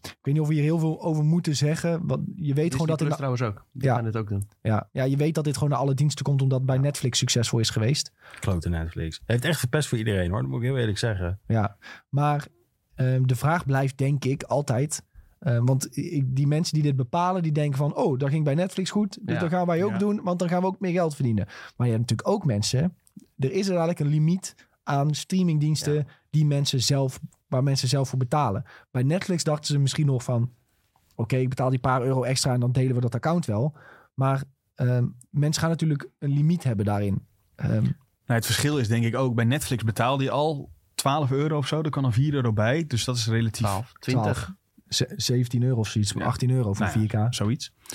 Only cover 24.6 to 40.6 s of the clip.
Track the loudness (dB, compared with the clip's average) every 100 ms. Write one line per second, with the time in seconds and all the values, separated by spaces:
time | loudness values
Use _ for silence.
24.6 | _ _ -2 0 2 -2 -2 0 2 2
25.6 | 2 0 0 -2 -2 -8 _ 2 2 2
26.6 | 0 0 2 2 0 -4 -12 -18 _ 0
27.6 | 2 2 2 0 0 -2 0 2 2 0
28.6 | -6 -14 -8 -2 0 0 0 -2 0 -2
29.6 | 0 0 0 2 0 0 0 0 -2 -6
30.6 | _ _ _ _ _ -8 -2 0 0 0
31.6 | 0 0 0 0 2 0 0 0 0 2
32.6 | 2 2 2 0 -2 -2 0 0 0 0
33.6 | -2 -4 -14 -20 _ -2 0 0 -4 _
34.6 | _ -4 0 2 0 -4 -6 0 0 2
35.6 | 0 0 0 0 -4 -8 -2 2 2 2
36.6 | 0 0 0 0 0 -2 -4 _ _ -6
37.6 | -2 0 0 -2 _ _ -2 -2 0 0
38.6 | 0 0 2 2 0 0 0 2 2 0
39.6 | 0 -2 -2 0 0 0 0 0 -2 -4